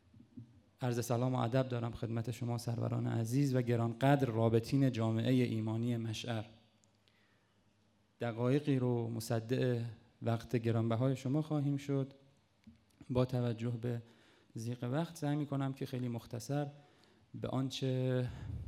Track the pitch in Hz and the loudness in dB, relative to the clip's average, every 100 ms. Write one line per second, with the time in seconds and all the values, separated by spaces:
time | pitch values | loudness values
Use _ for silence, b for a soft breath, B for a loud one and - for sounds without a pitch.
0 | _ - - - - - - - 127 120 | _ -20 -20 -20 -20 -20 -20 -6 -2 0
1 | 117 117 127 127 120 131 127 123 117 113 | 0 0 2 0 2 2 0 -2 -4 -4
2 | 110 113 113 117 120 120 120 117 113 117 | -4 -4 -4 -4 -4 -4 -4 -2 -2 -2
3 | 120 117 113 127 143 127 117 120 117 117 | 0 0 0 2 2 2 2 2 0 2
4 | 135 143 131 110 117 113 113 139 135 110 | 4 6 4 2 4 4 4 2 2 2
5 | 113 113 117 127 120 113 110 113 120 117 | 0 2 2 4 2 0 -2 -2 -2 -2
6 | 113 110 - 113 107 - _ _ _ _ | -2 -4 -4 -6 -6 -14 _ _ _ _
7 | b b b b b b _ _ _ _ | b b b b b b _ _ _ _
8 | _ - 117 110 123 143 147 131 123 120 | _ -6 -4 0 2 2 2 2 2 0
9 | 117 117 113 117 113 127 127 120 117 110 | 0 -4 0 0 0 2 2 2 -2 -8
10 | - _ 117 113 - 123 113 113 113 113 | -20 _ -2 -2 0 0 2 2 2 2
11 | 131 131 127 147 156 151 143 139 139 139 | 2 0 0 0 0 0 0 -2 -2 -2
12 | 135 - - _ _ _ - - _ - | -2 -8 -20 _ _ _ -20 -20 _ -18
13 | - 127 127 123 120 107 117 120 120 117 | -2 2 2 2 0 -2 -4 -4 -4 -6
14 | 113 b b b b 120 113 120 123 139 | -8 b b b b -10 -8 -4 -2 -2
15 | 165 165 147 147 143 139 135 135 135 127 | -2 -4 -2 0 0 -2 -2 -4 -6 -4
16 | 123 117 - 117 - 143 143 B B B | -4 -4 -6 -8 -2 -2 -2 B B B
17 | B B _ 117 113 123 135 - 131 127 | B B _ -10 -4 -2 -2 -2 0 0
18 | 127 127 123 B B B | 2 2 0 B B B